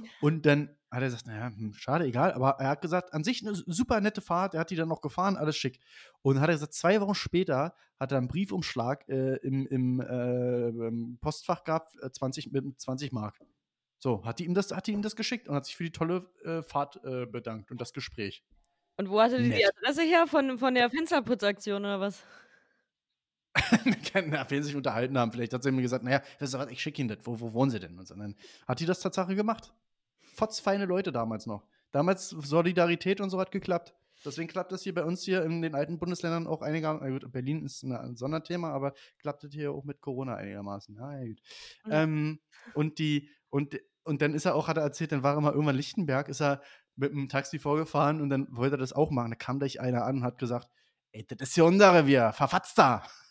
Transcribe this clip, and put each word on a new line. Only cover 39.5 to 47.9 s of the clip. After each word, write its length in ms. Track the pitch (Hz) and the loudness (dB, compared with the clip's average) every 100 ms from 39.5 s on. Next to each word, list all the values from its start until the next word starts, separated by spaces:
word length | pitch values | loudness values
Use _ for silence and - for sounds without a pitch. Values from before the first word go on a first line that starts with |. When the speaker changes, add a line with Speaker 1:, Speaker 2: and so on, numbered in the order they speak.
Speaker 1:
hier 180 | 147 147 | -8 -6
auch 100 | 143 | -6
mit 160 | 139 139 | -8 -10
Corona 360 | - 127 131 104 | -8 -6 -4 -6
einigermaßen. 600 | 101 101 101 101 - 104 | -8 -10 -8 -10 -12 -16
Na 220 | 131 143 | -12 -10
ja, 80 | 123 | -10
gut. 140 | 107 - - - - 220 | -12 -16 -20 -18 -14 -2
Speaker 2:
Mhm. 60 | |
Speaker 1:
Ähm, 480 | 156 156 156 151 156 _ - - | 2 2 2 -2 -4 _ -20 -8
und 280 | - 156 151 | -2 -2 0
die, 300 | 156 143 147 _ _ | 0 0 -2 _ _
und, 300 | 139 143 - - _ | -2 -2 -6 -14 _
und 180 | - 143 | -4 0
dann 120 | 151 | 2
ist 120 | 156 185 | 2 0
er 100 | 147 | 0
auch, 120 | 165 | 0
hat 80 | 160 | 0
er 60 | |
erzählt, 280 | 147 - 156 | 0 -2 -2
dann 120 | 147 | 0
war 120 | 135 147 | 2 4
er 60 | |
mal 100 | 151 | 2
irgendwann 240 | 143 151 131 | 2 2 2
in 20 | |
Lichtenberg, 520 | 147 - 160 131 147 | -2 -2 0 0 -2
ist 120 | 139 | 0
er 200 | 147 139 - - _ - | 0 0 -4 -20 _ -4
mit 160 | 139 | -2
dem 160 | 143 135 | -2 -2
Taxi 300 | 139 139 151 | -4 -4 -4
vorgefahren 600 | 143 147 151 | 0 0 0